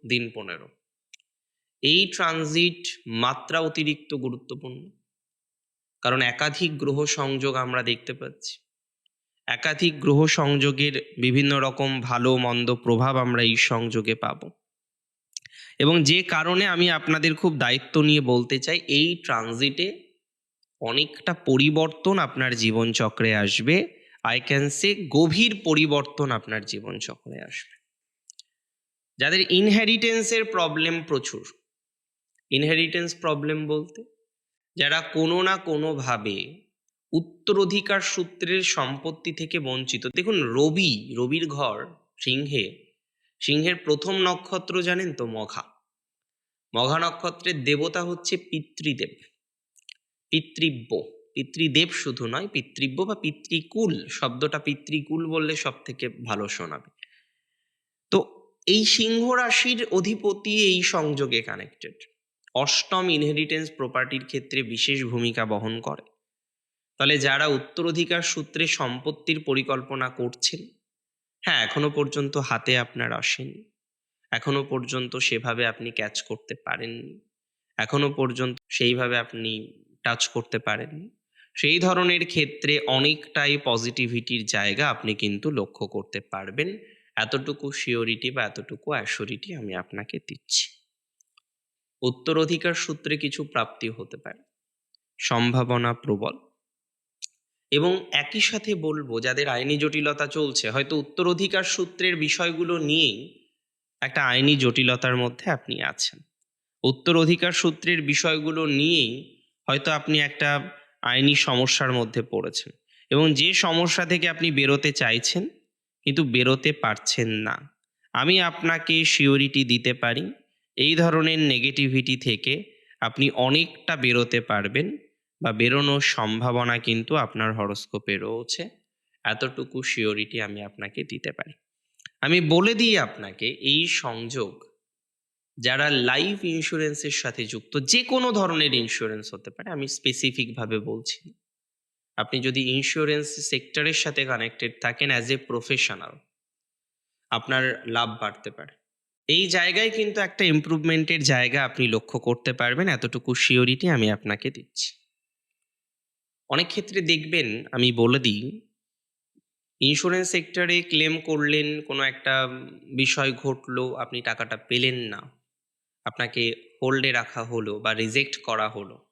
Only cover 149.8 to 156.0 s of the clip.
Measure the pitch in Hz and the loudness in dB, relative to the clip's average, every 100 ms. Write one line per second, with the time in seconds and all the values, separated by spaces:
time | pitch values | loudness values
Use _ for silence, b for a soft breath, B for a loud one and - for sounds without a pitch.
149.8 | 220 220 208 214 185 - 180 151 151 160 | 0 0 -2 -2 -4 2 4 4 2 0
150.8 | 160 160 156 165 135 127 123 139 131 - | 2 2 2 2 4 4 2 2 0 0
151.8 | 123 110 - 120 120 120 131 123 120 131 | 0 0 -2 -4 -2 0 -2 0 0 2
152.8 | 190 127 123 123 - 123 - 123 123 127 | 0 0 -2 -4 -2 0 4 6 4 2
153.8 | 180 139 107 101 104 104 135 120 - - | 2 4 4 2 -2 -4 -6 -8 -14 -8
154.8 | - - _ _ _ _ _ _ _ _ | -8 -10 _ _ _ _ _ _ _ _
155.8 | _ _ | _ _